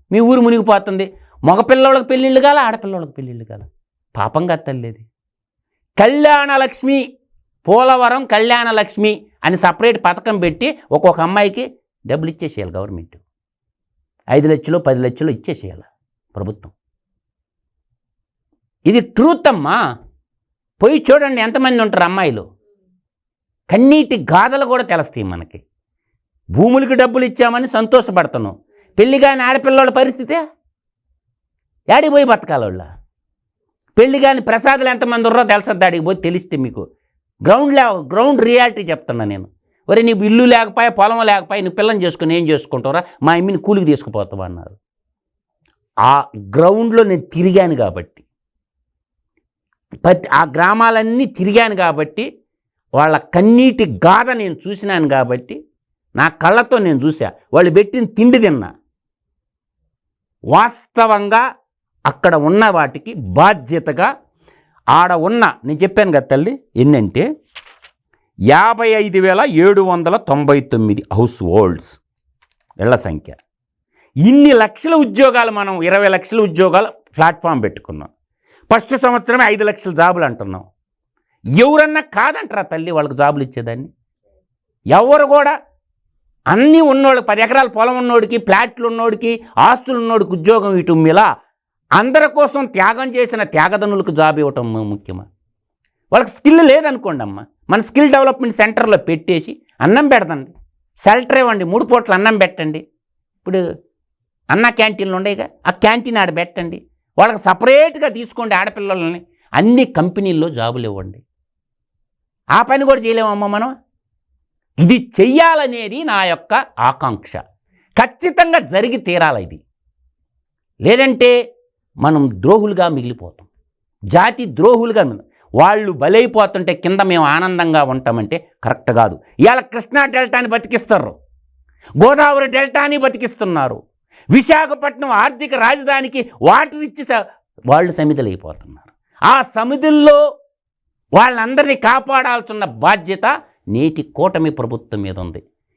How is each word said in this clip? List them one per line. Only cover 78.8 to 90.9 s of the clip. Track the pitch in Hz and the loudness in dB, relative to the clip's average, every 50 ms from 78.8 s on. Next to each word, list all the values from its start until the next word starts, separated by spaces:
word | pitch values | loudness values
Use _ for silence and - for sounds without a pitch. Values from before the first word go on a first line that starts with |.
| 226 - 269 | 0 -2 -4
సంవత్సరమే | 254 - 247 240 240 - - 233 254 254 | -2 0 0 0 0 -2 0 0 2 2
ఐదు | 214 220 202 208 | 2 0 0 -2
లక్షల | 208 208 - - 190 170 | -2 -4 -4 -8 -6 -2
జాబులు | 147 165 175 180 175 160 | 0 2 2 2 0 -2
అంటున్నాం. | 135 117 - 104 98 95 92 92 _ _ _ _ _ _ _ _ _ _ _ _ _ _ _ - - 131 175 | -4 -4 -6 -12 -12 -12 -14 -16 _ _ _ _ _ _ _ _ _ _ _ _ _ _ _ -8 -2 0 2
ఎవరన్నా | 240 277 302 302 302 302 302 311 | 4 4 4 4 2 2 0 -4
కాదంటారా | 302 311 - 202 226 285 311 453 440 - 233 208 | -6 -4 -4 -2 -2 -2 -2 -6 -8 -10 -8 -8
తల్లి | 185 - 180 160 165 175 | -8 -8 -8 -8 -8 -4
వాళ్ళకి | 170 156 147 143 135 | -4 -2 -2 -2 -2
జాబులు | 127 143 143 147 143 139 | 0 0 0 0 -2 -6
ఇచ్చేదాన్ని? | 127 - 127 117 117 117 120 135 - _ _ _ _ _ _ _ _ _ _ _ _ _ _ _ _ _ _ - 117 | -8 -8 -10 -10 -10 -10 -12 -14 -16 _ _ _ _ _ _ _ _ _ _ _ _ _ _ _ _ _ _ -2 2
ఎవరు | 139 185 226 254 285 302 294 | 2 4 4 6 4 4 4
కూడా, | 262 285 294 285 285 302 262 - _ _ _ _ _ _ _ _ _ _ _ _ _ _ _ - - | 4 4 2 2 2 -2 -4 -6 _ _ _ _ _ _ _ _ _ _ _ _ _ _ _ -4 -2
అన్నీ | 175 208 262 302 311 330 | 0 2 4 4 6 6
ఉన్నోళ్ళకి, | 320 294 269 269 277 269 262 254 247 | 4 4 2 2 2 2 2 2 0
పది | 240 208 208 | -2 -2 0
ఎకరాల | 226 220 247 269 262 240 | 0 0 2 2 0 0
పొలం | 190 214 226 247 254 254 | 0 0 0 0 0 -2
ఉన్నోడికి, | 247 247 240 240 226 190 233 233 | -2 0 0 0 0 0 -2 -4
ఫ్లాట్లు | 233 220 190 196 240 233 233 - 233 233 | 0 0 2 2 0 -2 -4 -6 -6 -6
ఉన్నోడికి, | 233 226 226 233 220 220 240 226 233 226 - - _ - | -4 -4 -2 -4 -4 -2 -4 -4 -4 -6 -8 -6 _ 2
ఆస్తులు | 127 196 247 247 - - 262 240 | 4 4 2 2 -2 -4 -6 -4
ఉన్నోడికి | 233 226 226 220 196 170 | -4 -2 0 -2 -2 -2
ఉద్యోగం | 185 170 160 190 226 226 196 202 196 180 | -4 -2 2 2 2 2 2 0 -2 -2
ఇటు | 165 180 | 0 0